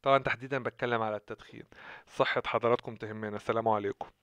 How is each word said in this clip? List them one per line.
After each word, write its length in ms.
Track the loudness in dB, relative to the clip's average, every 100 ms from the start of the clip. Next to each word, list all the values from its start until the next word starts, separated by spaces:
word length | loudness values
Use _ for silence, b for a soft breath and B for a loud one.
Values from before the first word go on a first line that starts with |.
طبعًا 160 | 6 4
تحديدًا 400 | 4 -6 -4 -4
بتكلم 400 | -4 -4 -2 0
على 140 | 0 -4
التدخين. 480 | -8 -16 -14 -18 -20 B B B -20
صحة 360 | 0 2 2 0
حضراتكم 500 | 0 2 2 0 -12
تهمنا. 400 | -10 -8 -8 -6
السلام 320 | -2 0 4
عليكم. 400 | 2 0 -6 -12 _